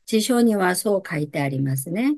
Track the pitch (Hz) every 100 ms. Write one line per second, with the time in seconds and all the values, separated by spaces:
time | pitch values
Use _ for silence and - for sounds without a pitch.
0 | - 220 214 240 233 208 180 180 214 196
1 | 190 156 147 156 139 135 139 135 165 190
2 | 269